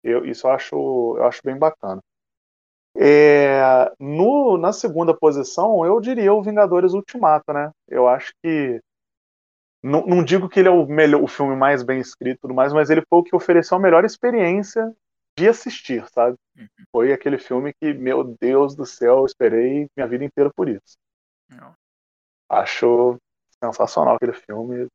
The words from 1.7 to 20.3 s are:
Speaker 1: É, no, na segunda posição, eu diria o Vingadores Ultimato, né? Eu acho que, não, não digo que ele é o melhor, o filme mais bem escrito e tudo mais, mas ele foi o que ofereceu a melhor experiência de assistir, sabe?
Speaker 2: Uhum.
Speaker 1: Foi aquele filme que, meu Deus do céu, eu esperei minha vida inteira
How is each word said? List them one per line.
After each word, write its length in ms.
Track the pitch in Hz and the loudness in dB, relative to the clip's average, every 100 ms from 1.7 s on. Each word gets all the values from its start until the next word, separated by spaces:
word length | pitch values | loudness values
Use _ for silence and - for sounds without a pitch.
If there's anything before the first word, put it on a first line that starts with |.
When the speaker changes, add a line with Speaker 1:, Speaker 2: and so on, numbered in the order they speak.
| - 101 95 _ _ _ _ _ _ _ _ _ - | -2 -12 -12 _ _ _ _ _ _ _ _ _ 2
Speaker 1:
É, 920 | 139 147 151 147 139 135 131 127 127 - | 4 6 6 6 4 2 4 4 2 -2
no, 600 | 139 151 208 285 262 185 | -8 0 0 2 2 0
na 140 | 170 | -2
segunda 420 | 214 226 160 165 | -4 -6 -2 -2
posição, 720 | 160 156 139 131 - 202 208 165 | 2 2 0 -6 -2 0 0 2
eu 140 | 220 | 0
diria 320 | 220 247 196 | -2 0 2
o 80 | 208 | 2
Vingadores 500 | 202 208 196 180 185 | 0 0 2 2 2
Ultimato, 600 | 190 196 247 185 151 - | -2 -8 -2 2 2 -2
né? 180 | 147 147 _ _ | -6 -8 _ _
Eu 200 | - 123 | 0 2
acho 240 | 127 - _ | 2 -4 _
que, 380 | 165 156 139 117 _ _ _ _ _ _ _ _ _ _ | -6 -4 -4 -8 _ _ _ _ _ _ _ _ _ _
não, 220 | 131 151 185 | -2 -2 2
não 180 | 180 | 0
digo 240 | 143 185 180 | 2 0 0
que 100 | 202 | 2
ele 100 | 185 | 4
é 40 | |
o 140 | 180 143 | 4 2
melhor, 360 | 151 151 143 | 2 4 4
o 60 | 143 | 0
filme 260 | - 139 | -4 -4
mais 280 | 135 135 135 | 0 0 0
bem 180 | 123 131 | -2 -6
escrito 380 | 127 - 127 127 | -8 -8 -8 -8
e 20 | |
tudo 140 | 127 | -8
mais, 180 | 127 139 | -2 0
mas 180 | 151 147 | 0 2
ele 120 | 160 - | 0 2
foi 120 | 170 | 0
o 20 | |
que 140 | 170 175 | 2 -4
ofereceu 400 | - 170 165 185 | 2 0 2 0
a 40 | |
melhor 240 | 190 165 | 4 4
experiência 880 | 214 - 240 240 175 190 196 226 226 226 _ _ _ - | 2 -2 -4 -2 -2 -2 -4 -8 -8 -12 _ _ _ 0
de 100 | 196 | 0
assistir, 560 | 226 262 - - 120 - | 0 -8 -16 -8 -8 -6
sabe? 260 | 123 120 127 _ _ | -2 -2 -2 _ _
Speaker 2:
Uhum. 80 | 107 _ - | -20 _ -6
Speaker 1:
Foi 200 | 117 127 | -2 0
aquele 260 | 135 143 147 | 0 -2 -6
filme 340 | - 127 143 - | -6 -6 -6 -6
que, 120 | 156 | -8
meu 300 | 139 127 135 131 113 | -4 -4 -4 -4 -4
Deus 340 | 120 135 139 | 0 2 0
do 100 | 143 | -4
céu, 340 | 131 - 120 131 | -14 -2 2 2
eu 80 | 135 | 2
esperei 600 | - 120 113 127 143 147 - | 0 0 0 -2 -4 -8 -8
minha 120 | 120 | -8
vida 160 | 123 | -6
inteira 260 | 139 | -8